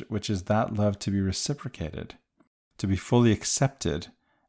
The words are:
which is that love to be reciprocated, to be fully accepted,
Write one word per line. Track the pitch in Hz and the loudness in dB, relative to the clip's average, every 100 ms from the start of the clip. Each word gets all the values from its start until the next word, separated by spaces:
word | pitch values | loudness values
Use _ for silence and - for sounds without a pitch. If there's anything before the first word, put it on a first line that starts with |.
| - | -4
which | 107 - | -6 -2
is | 95 | -4
that | 90 107 - | 0 0 0
love | 104 104 101 | 2 0 0
to | - | -2
be | 98 | 0
reciprocated, | 95 - - 143 - - 78 - - - _ _ _ _ _ - | 0 0 -4 -4 -8 -8 -8 -8 -12 -16 _ _ _ _ _ -6
to | 98 | 0
be | 95 | 0
fully | - 120 117 | 2 6 6
accepted, | 101 - - 135 - 82 76 - _ _ _ | 4 0 0 0 -2 -4 -4 -8 _ _ _